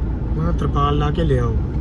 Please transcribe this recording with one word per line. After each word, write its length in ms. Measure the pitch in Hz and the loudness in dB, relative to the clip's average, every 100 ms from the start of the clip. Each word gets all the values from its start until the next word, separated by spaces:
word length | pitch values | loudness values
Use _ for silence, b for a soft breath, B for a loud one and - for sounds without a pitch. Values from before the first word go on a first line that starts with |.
| - - - - | -4 -4 -2 -2
ਹੁਣ 160 | 160 | 0
ਤਰਪਾਲ 460 | 165 143 139 143 147 | 0 0 0 2 2
ਲਾ 120 | 147 | 0
ਕੇ 140 | 143 | 0
ਲਿਆਓ, 320 | 156 127 120 110 - - | 2 2 2 0 -2 -2